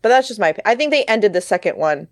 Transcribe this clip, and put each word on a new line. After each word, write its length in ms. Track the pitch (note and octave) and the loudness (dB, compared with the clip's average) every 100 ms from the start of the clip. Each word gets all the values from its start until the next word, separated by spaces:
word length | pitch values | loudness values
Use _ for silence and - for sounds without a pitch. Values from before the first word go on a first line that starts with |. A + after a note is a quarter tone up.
But 80 | A3 | 4
that's 180 | B3+ B3+ | 2 2
just 120 | G#3+ | -2
my 120 | E3+ | -2
opi-, 60 | D#3 G3+ | 0 -2
I 100 | A#3+ | 0
think 160 | D4 | 2
they 120 | C#4+ A#3 | 0 0
ended 260 | A3 G#3 | 2 2
the 80 | F3+ | 0
second 360 | - F3+ F3 - | -2 -2 -2 -2
one 300 | D#3 D3 E3 | -2 -2 -8